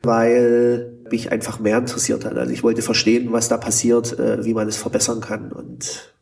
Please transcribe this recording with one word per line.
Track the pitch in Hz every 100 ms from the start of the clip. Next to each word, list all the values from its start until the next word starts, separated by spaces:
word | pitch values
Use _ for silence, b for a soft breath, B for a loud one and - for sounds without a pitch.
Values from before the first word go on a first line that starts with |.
weil | 120 113 117 123 120 120 120 120 - - -
mich | 113 -
einfach | 113 113 113
mehr | 107 110
interessiert | 123 - - - -
hat. | -
Also | 123
ich | 123
wollte | - 117
verstehen, | 113 226 - 120 120
was | 117 -
da | -
passiert, | - - 120 117 117 -
äh, | 117 110
wie | 110
man | 110 107
es | -
verbessern | - - - 113
kann | 107 107 110
und | - - - - - - _